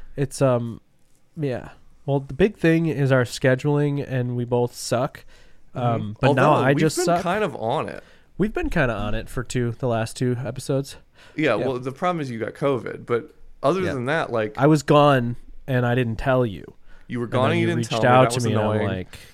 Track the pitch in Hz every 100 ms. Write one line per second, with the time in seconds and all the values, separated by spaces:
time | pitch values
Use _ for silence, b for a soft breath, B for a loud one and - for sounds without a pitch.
0 | B - 135 - 135 120 117 104 _ _
1 | _ _ _ 165 143 117 - - - -
2 | - 139 139 131 208 - 165 165 165 131
3 | 135 131 120 - 131 131 147 147 147 143
4 | - 131 123 123 120 123 120 - - 120
5 | 139 - - b b b - - 123 113
6 | 107 110 131 131 143 139 131 143 156 339
7 | 349 175 180 208 196 117 110 151 101 -
8 | b b b - 208 359 320 175 127 104
9 | 104 110 - 135 113 127 120 113 127 113
10 | 110 - 123 123 131 131 - 135 139 -
11 | - b b 147 151 110 123 127 131 120
12 | 180 175 131 113 107 - 143 127 98 120
13 | 117 117 - - - - 135 185 185 -
14 | 123 160 - 113 107 107 143 151 - 147
15 | 147 131 120 120 - - - 123 120 120
16 | 117 110 139 127 120 92 - - b b
17 | - 123 117 123 117 113 113 113 113 117
18 | 123 127 123 123 117 107 107 107 101 95
19 | - - -